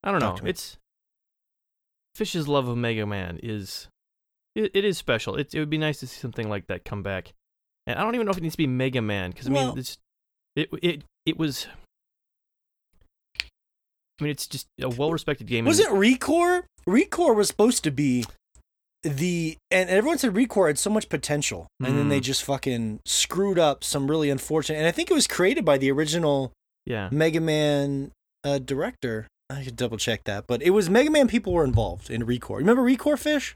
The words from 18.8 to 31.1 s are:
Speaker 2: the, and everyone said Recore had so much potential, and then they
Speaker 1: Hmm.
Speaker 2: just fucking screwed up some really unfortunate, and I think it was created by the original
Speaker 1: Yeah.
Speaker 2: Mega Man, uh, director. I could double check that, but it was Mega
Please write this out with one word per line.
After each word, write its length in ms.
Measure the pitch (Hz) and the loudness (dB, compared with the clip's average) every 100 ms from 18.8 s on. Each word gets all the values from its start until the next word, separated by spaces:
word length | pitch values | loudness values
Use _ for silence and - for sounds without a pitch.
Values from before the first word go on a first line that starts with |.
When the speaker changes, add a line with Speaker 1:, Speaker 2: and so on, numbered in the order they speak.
| _ _ | _ _
Speaker 2:
the, 520 | 165 135 180 175 160 160 _ | -6 -2 0 0 -2 -6 _
and 180 | 185 180 | 0 4
everyone 280 | 190 254 330 | 2 2 2
said 160 | 254 | 2
Recore 320 | 196 254 214 170 | 2 2 4 2
had 100 | 151 | 2
so 120 | 202 | 0
much 180 | 214 - | 0 -2
potential, 600 | 151 - 147 143 90 82 _ | -6 -2 -2 -2 -6 -12 _
and 160 | 127 143 | 0 2
then 120 | 143 | 2
they 80 | 139 | 0
Speaker 1:
Hmm. 40 | |
Speaker 2:
just 200 | 127 135 | 0 -4
fucking 580 | - 135 - 120 110 107 - | -2 -2 -2 -2 -4 -6 -4
screwed 520 | - - 180 202 180 | -2 0 0 0 4
up 260 | 160 139 | 2 2
some 240 | - 147 139 | -4 -2 0
really 200 | 156 147 | 0 0
unfortunate, 500 | 135 - 156 - 156 | -2 -2 -2 -2 0
and 80 | 160 | 0
I 20 | |
think 200 | 170 349 | 0 2
it 40 | |
was 140 | 320 - | 2 2
created 360 | - 180 277 | 2 2 2
by 140 | 175 139 | 2 4
the 120 | 135 | 4
original 600 | 139 151 165 160 139 131 _ _ _ | 2 0 0 2 0 -2 _ _ _
Speaker 1:
Yeah. 240 | - 117 98 | -8 -6 -2
Speaker 2:
Mega 280 | 139 160 160 | 2 2 2
Man, 680 | 160 151 151 143 143 139 139 _ _ _ | 0 2 2 2 0 -4 -6 _ _ _
uh, 160 | 143 139 | -2 -2
director. 680 | 131 139 196 254 123 110 110 _ _ | -2 -4 -4 -4 -6 -6 -10 _ _
I 120 | 139 | -10
could 120 | 131 120 | -10 -4
double 220 | 123 110 | -4 -2
check 260 | - 110 | -2 -2
that, 220 | - 101 - | -4 -8 -2
but 160 | 120 | 0
it 80 | 156 | 4
was 200 | 202 170 | 4 4
Mega 200 | 208 302 | 4 4